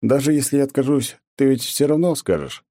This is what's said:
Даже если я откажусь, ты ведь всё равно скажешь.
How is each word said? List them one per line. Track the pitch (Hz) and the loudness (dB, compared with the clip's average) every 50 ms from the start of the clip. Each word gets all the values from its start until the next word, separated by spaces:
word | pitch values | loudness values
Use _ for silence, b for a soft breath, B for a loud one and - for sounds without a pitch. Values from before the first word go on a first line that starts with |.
Даже | - 110 123 139 135 143 156 | 0 2 0 2 2 2 2
если | 147 135 - - | 0 0 0 0
я | 143 139 | 0 0
откажусь, | 135 - - 135 127 147 139 117 - - _ _ _ _ | 0 0 -2 0 2 0 0 0 -4 -8 _ _ _ _
ты | - 139 | 0 2
ведь | 135 135 123 - | 2 2 2 -2
всё | - - - 143 | -6 -2 -2 0
равно | 143 151 151 170 180 160 | 2 2 2 2 0 0
скажешь. | - - - 92 80 71 65 - - _ _ | -2 -2 -2 -2 -2 -2 -8 -12 -16 _ _